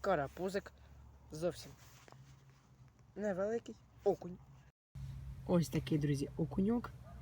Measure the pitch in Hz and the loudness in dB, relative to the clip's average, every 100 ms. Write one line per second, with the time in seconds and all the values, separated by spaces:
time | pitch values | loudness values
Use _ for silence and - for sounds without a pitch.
0 | - 175 139 - 185 190 - - - - | 2 2 2 -2 -4 -4 -6 -16 -20 -20
1 | - - - 156 170 151 - - - - | -20 -20 -14 -2 -2 -2 -8 -16 -20 -20
2 | - - - - - - - - - - | -20 -20 -20 -20 -20 -20 -20 -20 -20 -20
3 | - - 208 180 202 233 - 214 - - | -16 -4 -2 0 0 -2 -4 -16 -16 -2
4 | - 180 180 180 - - - _ _ - | 2 2 0 -10 -14 -20 -20 _ _ -10
5 | - - - - - 180 156 160 - 156 | -8 -8 -10 -8 2 4 4 0 2 2
6 | 147 139 143 - 170 - 190 240 - - | 4 2 0 -2 -2 4 4 4 0 -10
7 | - - | -14 -12